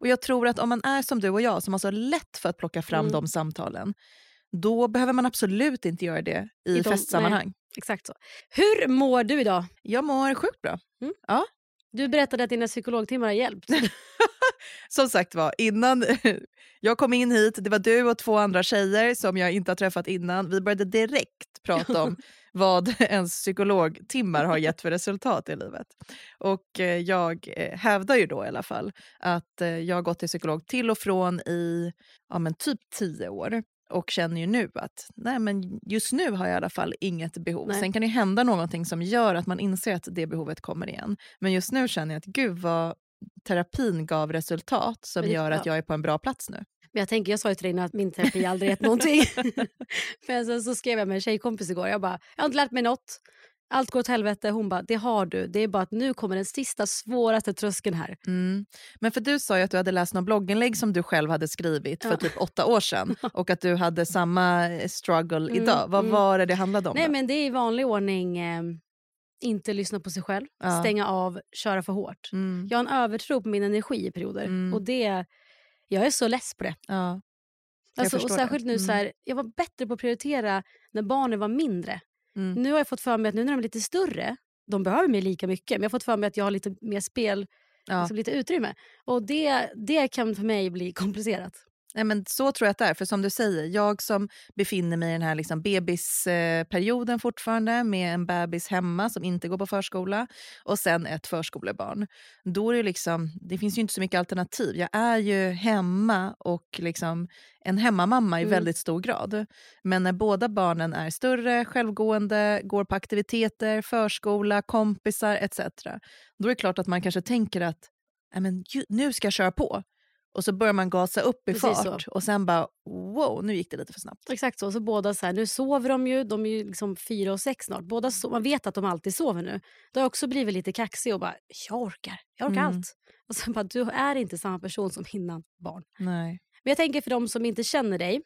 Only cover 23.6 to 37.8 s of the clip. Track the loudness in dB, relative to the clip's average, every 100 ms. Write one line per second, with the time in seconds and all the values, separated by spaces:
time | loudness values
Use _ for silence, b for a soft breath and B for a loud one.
23.6 | 2 4 2 -2 -6 -2 0 2 2 2
24.6 | 2 -2 -2 -2 -2 -2 0 -2 -2 -8
25.6 | -8 -12 -16 _ B B B B -2 -2
26.6 | -4 -4 0 0 0 0 0 -2 -8 -8
27.6 | -6 -2 2 2 4 4 4 0 -4 -6
28.6 | -6 -6 -6 B B B -2 -2 -4 -4
29.6 | -4 -2 -2 0 0 -2 -4 -4 -2 -4
30.6 | -2 -2 0 0 0 2 2 0 -2 -2
31.6 | -2 -2 -4 -8 b b -8 -2 -2 -2
32.6 | -4 -4 _ -6 -6 -4 -8 -6 -4 -4
33.6 | -6 _ -6 -4 -2 -2 -2 -2 0 0
34.6 | 0 -4 -10 -12 -18 -8 -4 -2 0 -2
35.6 | -4 -8 -4 -4 -2 0 0 0 0 0
36.6 | -2 -2 -4 -4 -4 -4 -8 -8 -6 -6
37.6 | -4 -2